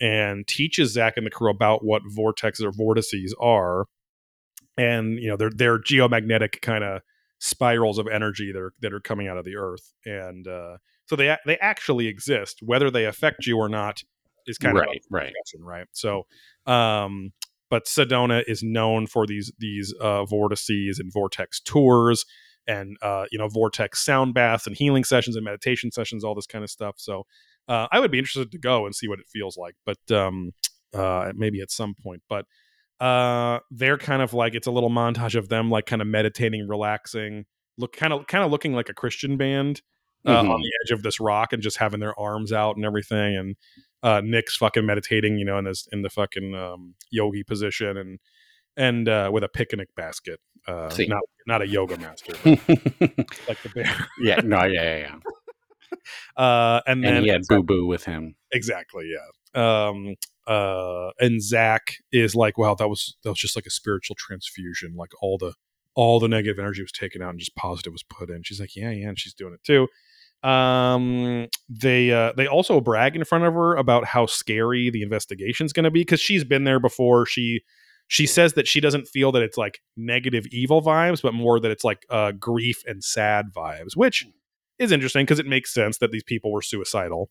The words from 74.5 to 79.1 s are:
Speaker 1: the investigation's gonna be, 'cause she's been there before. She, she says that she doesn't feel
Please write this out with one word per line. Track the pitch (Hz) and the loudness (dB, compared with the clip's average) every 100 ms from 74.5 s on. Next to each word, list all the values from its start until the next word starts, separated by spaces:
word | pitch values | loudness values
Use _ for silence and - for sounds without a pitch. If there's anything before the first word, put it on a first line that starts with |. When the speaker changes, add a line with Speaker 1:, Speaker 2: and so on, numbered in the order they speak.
| 107 113 123 120 | 0 2 2 0
Speaker 1:
the | 110 | 0
investigation's | 104 107 - 98 101 - 156 | -2 -4 -4 -8 -6 -2 -2
gonna | 165 160 | 2 4
be, | 165 | 4
'cause | 165 165 | 4 2
she's | - 190 | 2 0
been | 131 139 | 2 2
there | 139 131 | 4 4
before. | 123 - 123 120 117 | 2 2 4 4 4
She, | - 117 117 - _ _ _ - | 0 -2 -2 -6 _ _ _ -2
she | - 147 | 2 4
says | 175 170 | 6 6
that | 151 - | 4 2
she | 151 | 4
doesn't | 147 143 | 4 2
feel | 123 | -2